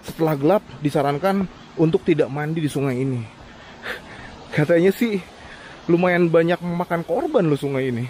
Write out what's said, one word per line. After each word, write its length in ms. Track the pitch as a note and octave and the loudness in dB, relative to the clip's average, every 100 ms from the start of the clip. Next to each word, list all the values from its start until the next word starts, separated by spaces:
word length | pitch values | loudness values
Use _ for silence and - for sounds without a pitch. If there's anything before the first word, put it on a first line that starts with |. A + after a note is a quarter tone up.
Setelah 320 | - - D#3+ | -14 -2 0
gelap 320 | D3+ D3 G#3 - - | 2 2 2 0 -4
disarankan 640 | D3 D3+ C#3 D3 F#3 G3 F#3 - - - | -2 0 0 0 0 0 -2 -8 -18 0
untuk 240 | D#3+ F#3+ - | 2 2 2
tidak 240 | D3+ C3 | 2 0
mandi 320 | C#3 D3+ D#3+ | -2 -4 -2
di 80 | D3+ | -2
sungai 320 | D3 C#3 B2 | -2 -2 -2
ini. 160 | C3+ B2+ A2 - - - - - - - - - - - - | -2 -4 -8 -16 -20 -20 -20 -16 -14 -14 -14 -18 -18 -18 -6
Katanya 400 | - D3+ E3+ F#3 F#3+ | -2 2 4 4 2
sih 240 | A#3 G3+ - - - - - - - | 0 -2 -6 -20 -20 -20 -20 -14 0
lumayan 400 | E3+ F3+ F3 F3 | 2 4 2 4
banyak 240 | E3 E3 F3 | 4 4 0
memakan 480 | F3 E3+ F3+ E3+ | -4 -6 -4 -4
korban 400 | E3 F#3 E4 D4 | -2 -2 0 2
loh 160 | E3+ C#3+ | 2 0
sungai 320 | C#3+ C3+ C3 | -2 -2 -2
ini. 160 | A#2+ B2 | -4 -6